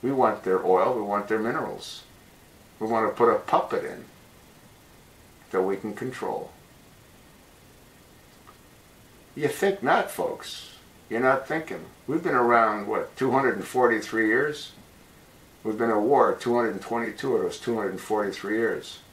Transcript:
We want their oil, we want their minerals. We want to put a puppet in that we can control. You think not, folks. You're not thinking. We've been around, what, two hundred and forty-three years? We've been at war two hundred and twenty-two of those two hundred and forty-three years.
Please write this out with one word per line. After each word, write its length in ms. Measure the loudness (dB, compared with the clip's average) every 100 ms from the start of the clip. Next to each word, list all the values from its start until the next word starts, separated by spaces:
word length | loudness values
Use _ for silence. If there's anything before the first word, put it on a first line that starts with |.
We 100 | 0
want 320 | 2 2 2
their 220 | 2 2 6
oil, 300 | 4 6 2
we 60 |
want 260 | 0 -2 0
their 120 | 0
minerals. 640 | 0 -2 -4 -8 -12 -16 -18 -20 -20 -20 -20 -20 -20 -8
We 80 | -2
want 200 | 0 0
to 80 | 4
put 160 | 4
a 80 | 4
puppet 460 | 2 0 2 -4 -4
in 200 | -10 -16 -20 -20 -20 -20 -20 -20 -20 -20 -20 -20 -20 -20 -20 -4
that 100 | -2
we 160 | 0 -2
can 160 | -6
control. 580 | -8 -8 -6 -6 -6 -10 -16 -20 -20 -20 -20 -20 -20 -20 -20 -20 -20 -20 -20 -20 -20 -20 -20 -20 -20 -20 -20 -20 -20 -20 -20 -20 -20 -20 -4
You 120 | -4
think 360 | 0 0 0
not, 260 | 2 2 0
folks. 600 | -4 -4 -6 -12 -16 -16 -20 -20 -20 -6
You're 100 | 0
not 280 | 2 2 0
thinking. 380 | -6 -6 -12 -14 -18 -4
We've 160 | -2
been 120 | 0 2
around, 520 | 4 6 4 0 -2
what, 280 | -4 -4 -2
two 160 | 0
hundred 240 | 2 2 0
and 100 | -4
forty-three 640 | 2 4 2 -2 0 2
years? 440 | 2 0 -4 -12 -18 -20 -20 -20 -20 -20 -20 -20 -12
We've 140 | -6 -2
been 140 | 0
at 80 | 2
war 360 | 4 6 6 2
two 160 | 0 2
hundred 160 | 0
and 100 | -2
twenty-two 540 | -6 -4 -4 -6 -2 0
of 80 |
those 160 | 0 -4
two 160 | -4 -2
hundred 160 | -2
and 80 | -6
forty-three 580 | -4 -2 -2 -4 -4 -2
years. 420 | 0 -2 -8 -18 -20